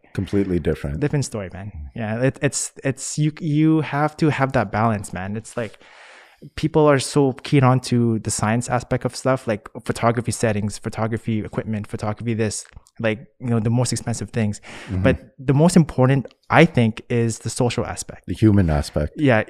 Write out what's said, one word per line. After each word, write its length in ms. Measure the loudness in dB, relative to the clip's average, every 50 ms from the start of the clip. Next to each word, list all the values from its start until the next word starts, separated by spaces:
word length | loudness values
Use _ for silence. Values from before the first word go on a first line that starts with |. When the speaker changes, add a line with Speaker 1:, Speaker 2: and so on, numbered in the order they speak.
| _ _ -8
Speaker 1:
Completely 460 | -8 -4 0 0 0 0 2 0 -2
different. 420 | 0 -2 -2 -2 -4 -8 -6 -4
Speaker 2:
Different 240 | -4 -2 -2 -2 -4
story, 240 | -4 -8 -10 -10 -12
man. 200 | -12 -14 -14 -14 -12 -14 -14 -12 -10
Yeah, 240 | -8 -6 -6 -4 -2
it, 180 | -2 -2 0 0
it's, 300 | -2 -2 -2 -4 -8 -10 -10 -6 -6
it's, 340 | -6 -6 -6 -8 -8 -4
you, 160 | -2 -2 -2 -2 -4
you 400 | -4 -2 0 2 4 4 2 2
have 340 | 0 -2 -2 -2 -2 -2 0
to 120 | 0 0 2
have 240 | 2 2 0 0 0
that 180 | 0 0 0
balance, 400 | 0 0 0 0 0 -2 -6 -8
man. 240 | -10 -10 -8 -8 -8
It's 220 | -10 -10 -10 -8
like, 220 | -8 -8 -8 -10 -16 -20 -20 -20 -20 -20 -20 -20 -20 -20 _ _ _ -20 -18 -10
people 300 | -6 -4 0 2 4 4
are 140 | 4 4 4
so 320 | 2 0 2 2 2 2 0
keen 300 | -4 -4 0 2 4 4
on 160 | 4 4 2
to 400 | 0 0 0 2 2 2 0 -2
the 100 | -4 -4
science 400 | -4 -2 -2 -2 -2 -2 -2 -2
aspect 340 | -4 -4 -2 -2 -4 -2 -4
of 100 | -4 -6
stuff, 320 | -4 -2 -2 -2 -2 -2
like 200 | -4 -6 -6 -6 -12 -18 -10 -6
photography 480 | -6 -4 0 0 0 0 0 -2 -4
settings, 460 | -4 -2 0 -2 0 0 -4 -4 -6
photography 640 | -8 -10 -8 -6 -4 -4 -4 -4 -4 -4 -4 -4 -4
equipment, 480 | -4 -6 -8 -8 -6 -6 -6 -6 -8
photography 460 | -8 -8 -6 -6 -6 -6 -6 -4 -4 -2
this, 300 | -2 -2 -2 -4 -6 -12 -14 -20 -20 _ _ _ -4
like, 200 | -2 -2 -2 -4 -8 -16 _ -8
you 80 | -4
know, 120 | -2 0 0
the 100 | 0 0
most 220 | 0 0 0 0
expensive 380 | -2 -4 -4 -6 -6 -6 -8 -6
things. 320 | -4 -2 -2 -2 -4 -6 -12 -18 -18 -16 -10
Speaker 1:
Mm-hmm. 140 | -6 -2 2
Speaker 2:
But 200 | 2 2 2 0 -4 -14 _ -6
the 140 | -2 2 4
most 220 | 4 6 6 6
important, 520 | 6 6 4 4 2 4 4 4 2 -2 -4 _ _ _ 4
I 160 | 6 6 6
think, 360 | 6 6 4 2 2 0 -4 -6 -2
is 300 | 0 0 0 0 -2 -4
the 100 | -6 -6
social 360 | -2 0 0 0 0 -2 -6
aspect. 400 | -6 -8 -10 -12 -14 -16 -12 _
Speaker 1:
The 60 | -8 0
human 340 | 4 6 6 6 6 6 4
aspect. 440 | 2 2 0 -2 -2 -2 -2 -4 -2
Speaker 2:
Yeah, 280 | 0 2 4 4 4 2 -2